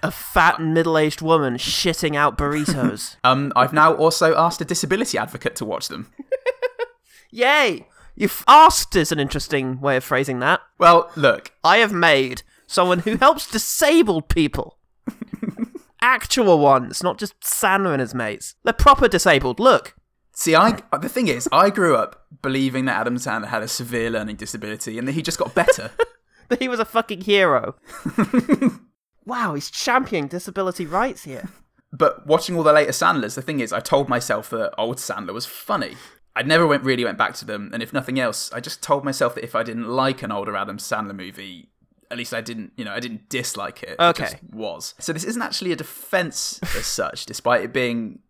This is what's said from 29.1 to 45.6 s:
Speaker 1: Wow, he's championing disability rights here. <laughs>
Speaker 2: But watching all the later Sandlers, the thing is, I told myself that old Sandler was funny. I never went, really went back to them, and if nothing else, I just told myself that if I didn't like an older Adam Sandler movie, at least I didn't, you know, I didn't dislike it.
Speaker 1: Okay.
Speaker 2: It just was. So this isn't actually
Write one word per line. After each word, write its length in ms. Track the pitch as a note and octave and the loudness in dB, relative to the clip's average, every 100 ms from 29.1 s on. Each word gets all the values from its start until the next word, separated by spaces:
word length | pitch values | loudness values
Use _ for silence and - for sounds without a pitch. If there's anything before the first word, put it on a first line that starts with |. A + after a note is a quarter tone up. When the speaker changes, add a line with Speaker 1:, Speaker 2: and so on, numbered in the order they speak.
| _ - | _ -12
Speaker 1:
Wow, 280 | B3 A3 | -6 -4
he's 160 | D3 - | -6 -8
championing 580 | - - B3 C4 F#3 C#3 | -8 0 0 0 -4 -4
disability 580 | F3 F#3+ G3 F#3 F3 E3 | -8 -10 -6 -6 -4 -4
rights 380 | F3 A#3 - | -2 -4 -6
here. 240 | - C3 - | -14 -14 -16
<laughs> 40 | _ _ _ _ C#3 | _ _ _ _ 0
Speaker 2:
But 300 | D#3 - - | 0 0 0
watching 300 | D#3 - F3 | 0 2 0
all 80 | |
the 80 | D3+ | 4
later 180 | D3+ D3 | 4 4
Sandlers, 460 | - E3+ E3 G#2+ B2 | 2 0 0 -2 -6
the 60 | |
thing 180 | B2+ D3 | -8 -6
is, 120 | A#2 | -4
I 60 | G2+ | -4
told 300 | - C#3+ C#3 | 0 0 0
myself 420 | B2 - G#2+ G#2+ | -2 -2 -4 -4
that 240 | A#2 G#2 - | -6 -6 -4
old 200 | A2+ B2+ | -4 -4
Sandler 360 | - F#2+ F2+ | -8 -8 -8
was 140 | G2+ A#2+ | -10 -12
funny. 480 | - - G#3 G2 - - _ _ | -14 -6 -6 -6 -10 -20 _ _
I 80 | - | -8
never 240 | B2+ D#3+ E3+ | 0 2 4
went, 160 | C#3 | 2
really 220 | C3 B2 | 0 -2
went 140 | A#2 G#2+ | -2 -2
back 160 | A2+ | -4
to 100 | - | -4
them, 260 | G#2+ G#2 G2+ | -10 -10 -8
and 120 | A#2 | -10
if 80 | A2+ | -6
nothing 260 | A#2 A#2+ C3 | -6 -4 -2
else, 340 | B2 G#2 - | -2 -4 -8
I 60 | A#2+ | -10
just 240 | B2 - | -12 -14
told 220 | - C#3+ | -2 -2
myself 320 | C#3 C3+ B2 - | -2 -2 -2 -2
that 80 | |
if 100 | A#2 | -8
I 80 | A2 | -6
didn't 260 | A#2 A2+ A2+ | -6 -8 -6
like 320 | B2+ C3 C3 | -2 -2 -2
an 100 | - | -6
older 240 | G#2 G#2 G#2 | -6 -6 -6
Adam 220 | G2+ G2+ | -6 -10
Sandler 360 | - G#2+ G#2 | -6 -6 -6
movie, 540 | G2 F#2 G2 G2 F2+ - _ _ _ _ | -10 -14 -14 -18 -18 -20 _ _ _ _
at 80 | A#2+ | -12
least 160 | A#2+ | -8
I 60 | A#2 | -8
didn't, 320 | A2+ A2+ G2+ - | -8 -12 -14 -12
you 80 | |
know, 80 | A2 | -10
I 60 | G2+ | -8
didn't 300 | B2 A2 _ | -8 -12 _
dislike 560 | B2+ B2 - G2 - | -8 -6 -8 -10 -12
it. 100 | - - | -16 0
Speaker 1:
Okay. 240 | E3+ E3 | 0 0
Speaker 2:
It 60 | C3+ | -6
just 100 | - - | -10 -18
was. 420 | A2 G#2+ D#2 - - | -10 -10 -10 -14 -12
So 140 | - | -8
this 100 | D#3+ | -8
isn't 180 | F#3 A3+ | -6 -6
actually 300 | A3+ - | -6 -6